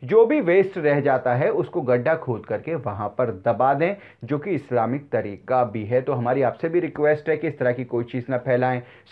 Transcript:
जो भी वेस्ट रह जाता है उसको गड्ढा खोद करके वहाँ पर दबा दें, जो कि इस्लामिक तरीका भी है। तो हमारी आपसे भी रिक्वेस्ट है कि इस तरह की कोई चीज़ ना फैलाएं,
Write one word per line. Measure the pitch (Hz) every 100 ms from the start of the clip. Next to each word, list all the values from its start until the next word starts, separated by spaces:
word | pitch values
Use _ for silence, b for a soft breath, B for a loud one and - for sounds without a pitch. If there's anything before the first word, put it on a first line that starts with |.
जो | 127 214 226
भी | 302
वेस्ट | 185 180 190 190
रह | 151 143
जाता | 139 131 127 123
है | 165
उसको | 175 170 180
गड्ढा | 135 123 120 160
खोद | 156 110 -
करके | 107 - 160
वहाँ | 117 98 104 -
पर | 123 98 120
दबा | 110 131
दें, | 139 170 202 B B
जो | 117 143
कि | 170
इस्लामिक | 165 - 120 113 135 143
तरीका | 120 104 101 - 127
भी | 120 110 104
है। | 123
तो | 131
हमारी | 131 120 131
आपसे | 127 - 165
भी | 175
रिक्वेस्ट | 165 - 151 151 156
है | 151
कि | 165
इस | 135
तरह | 127
की | 123
कोई | 123 120
चीज़ | 107 131 120
ना | 127
फैलाएं, | 135 123 127 123 123 B B